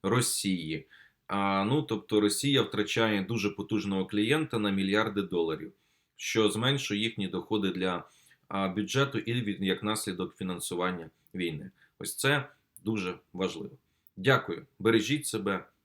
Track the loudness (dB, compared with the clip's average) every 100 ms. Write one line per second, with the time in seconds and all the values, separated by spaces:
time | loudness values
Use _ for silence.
0 | 2 2 2 0 0 -2 -2 -8 -10 -20
1 | -20 _ -6 0 2 2 2 0 0 -4
2 | 2 4 4 2 2 2 2 0 0 2
3 | 4 2 0 0 -2 -2 -2 -2 0 -2
4 | 0 0 2 2 0 -2 0 0 2 2
5 | 2 -2 0 0 0 -2 -8 _ _ _
6 | _ _ -2 2 2 2 0 0 -2 -2
7 | -2 -2 -4 -4 -2 0 0 0 -2 -2
8 | -8 _ _ _ _ -2 0 0 0 2
9 | 2 0 -2 -2 -2 0 0 0 0 -2
10 | -4 -4 -6 -6 -6 -6 -4 -2 -2 -2
11 | -10 _ _ -4 -4 -4 -12 _ _ _
12 | -10 -2 2 2 -2 _ _ -8 -4 -2
13 | -2 -8 _ -4 -4 -4 -12 -16 _ _
14 | _ -2 2 2 0 -8 -10 _ 4 4
15 | 4 -2 -2 -4 -2 -4 -6 _